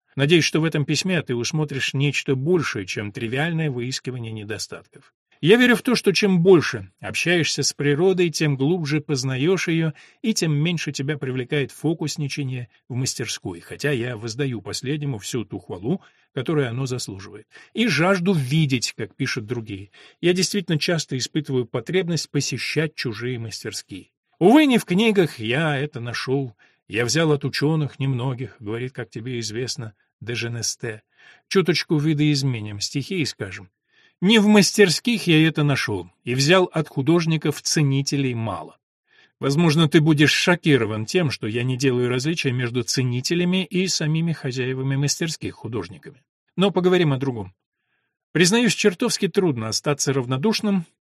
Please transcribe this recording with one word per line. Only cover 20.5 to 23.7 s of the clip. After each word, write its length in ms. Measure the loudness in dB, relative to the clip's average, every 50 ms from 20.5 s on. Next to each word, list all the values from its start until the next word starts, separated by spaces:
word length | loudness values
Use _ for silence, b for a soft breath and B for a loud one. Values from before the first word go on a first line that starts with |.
| -2 -2 0 0 0 0
часто 400 | 0 0 -2 -2 -2 -4 -6 -6
испытываю 480 | -6 -4 -4 -4 -4 0 -2 -2 -2
потребность 640 | -2 -6 -8 -6 -2 -2 -2 0 0 -2 -4 -4 -4
посещать 640 | -4 -2 -2 -2 -4 -6 -6 -4 -2 -2 -2 -2 -6
чужие 460 | -8 -8 -8 -6 -6 -6 -6 -6 -6
мастерские. 720 | -8 -10 -12 -10 -12 -10